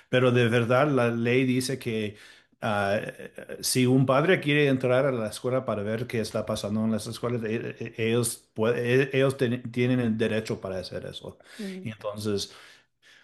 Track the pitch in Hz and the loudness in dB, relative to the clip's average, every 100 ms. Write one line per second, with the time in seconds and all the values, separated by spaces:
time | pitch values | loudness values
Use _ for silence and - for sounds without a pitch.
0 | - 127 127 123 117 123 117 127 151 131 | 0 2 4 4 4 2 4 4 4 4
1 | 120 117 117 127 131 127 127 131 117 110 | 2 0 0 2 2 0 -2 -4 -4 -4
2 | 104 107 - - _ - 113 104 98 107 | -6 -8 -20 -20 _ -8 -2 0 2 0
3 | - - - - - - - 127 123 131 | -2 -12 -16 -16 -14 -8 -2 2 4 4
4 | 131 135 160 180 143 147 143 131 123 127 | 4 2 4 2 2 2 4 2 2 2
5 | 139 123 107 - 123 131 123 104 101 113 | 2 -2 -6 -6 -2 -2 -2 -4 -4 -4
6 | 117 117 107 110 107 107 101 110 110 107 | -4 -4 -4 -4 -4 -4 -2 -2 0 -2
7 | 117 110 120 120 110 113 120 - 117 - | -4 -6 -4 -4 -4 -4 -6 -10 -12 -4
8 | 113 117 117 - _ - 110 120 120 127 | 0 2 0 -4 _ -2 0 2 4 4
9 | 139 131 135 127 123 123 117 123 123 127 | 4 2 2 2 0 0 -4 0 2 2
10 | 117 110 110 107 110 107 95 92 - 95 | 0 0 0 -2 -4 -6 -6 -8 -8 -10
11 | 95 95 95 - - - 196 185 110 107 | -10 -12 -14 -16 -20 -12 -12 -10 -12 -10
12 | 107 107 104 98 - - - - _ _ | -10 -6 -4 -4 -4 -14 -20 -20 _ _
13 | _ - | _ -20